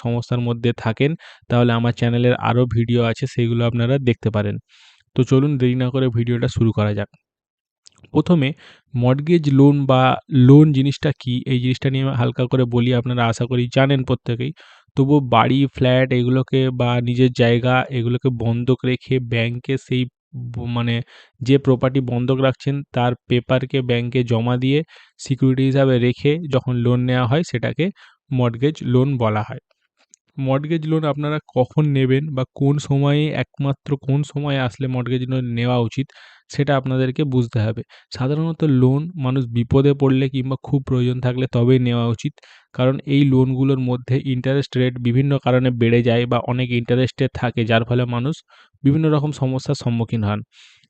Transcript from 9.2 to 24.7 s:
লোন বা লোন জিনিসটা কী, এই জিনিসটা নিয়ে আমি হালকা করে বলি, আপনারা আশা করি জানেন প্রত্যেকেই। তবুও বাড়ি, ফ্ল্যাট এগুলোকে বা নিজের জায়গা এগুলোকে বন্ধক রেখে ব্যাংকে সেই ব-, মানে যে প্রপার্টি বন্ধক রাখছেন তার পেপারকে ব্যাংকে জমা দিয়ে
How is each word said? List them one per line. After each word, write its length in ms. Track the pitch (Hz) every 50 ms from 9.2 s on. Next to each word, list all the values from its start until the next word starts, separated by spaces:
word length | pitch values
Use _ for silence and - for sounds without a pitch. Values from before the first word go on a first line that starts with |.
| 147 160 175 175 151 143
লোন 360 | 139 135 139 143 143 143 139
বা 160 | 131 131 127 131 131 131 - _ -
লোন 420 | 151 131 123 127 139 147 156 160 143
জিনিসটা 380 | 131 135 143 139 - - 151 139 _
কী, 140 | - 127 123 127 -
এই 120 | - 131 123
জিনিসটা 300 | 123 127 127 - - 135
নিয়ে 140 | 131 135 135
আমি 100 | 135 131
হালকা 280 | 120 120 123 127 - 127
করে 180 | 120 131 127 127
বলি, 260 | 120 120 120 120 123 127
আপনারা 280 | 120 123 127 123 123 117
আশা 180 | 113 110 - 123
করি 220 | 120 127 123 123 123 -
জানেন 260 | 135 135 135 143 131 127
প্রত্যেকেই। 480 | - 127 - - 123 117 117 123 143 - _ - - - _ _ _ -
তবুও 240 | - 135 135 147 147
বাড়ি, 460 | 135 120 - - - 123 131 139 139
ফ্ল্যাট 460 | 127 _ - 131 127 127 127 131 131 131
এগুলোকে 480 | 123 120 123 127 131 131 - - 135 131 131
বা 200 | 127 123 123 120 120 123
নিজের 300 | 120 120 123 120 131 127 123
জায়গা 520 | - 120 117 117 117 120 127 127 127 127 -
এগুলোকে 380 | 135 123 117 123 120 123 - 135
বন্ধক 480 | 123 113 113 117 113 120 120 123 127 - -
রেখে 340 | 127 127 - - - 135 131
ব্যাংকে 560 | 123 117 120 117 113 117 120 123 - - 135
সেই 260 | 131 - - 131 127 127 127 _ _ _ _ -
ব-, 300 | 127 123 120 120 120 120
মানে 380 | 120 120 120 117 120 117 117 - _ - - - _ _ -
যে 180 | 117 117 139 139
প্রপার্টি 420 | 139 135 131 117 135 131 131 139
বন্ধক 380 | 127 120 120 120 123 123 135 131
রাখছেন 420 | 135 131 127 _ - 139 139 143 143 _ -
তার 200 | 127 120 123 120 - _ -
পেপারকে 500 | 131 123 - - 131 127 135 127 - 135 127
ব্যাংকে 380 | 123 120 120 120 120 120 131 123
জমা 320 | 117 120 113 117 123 123
দিয়ে 220 | 123 127 131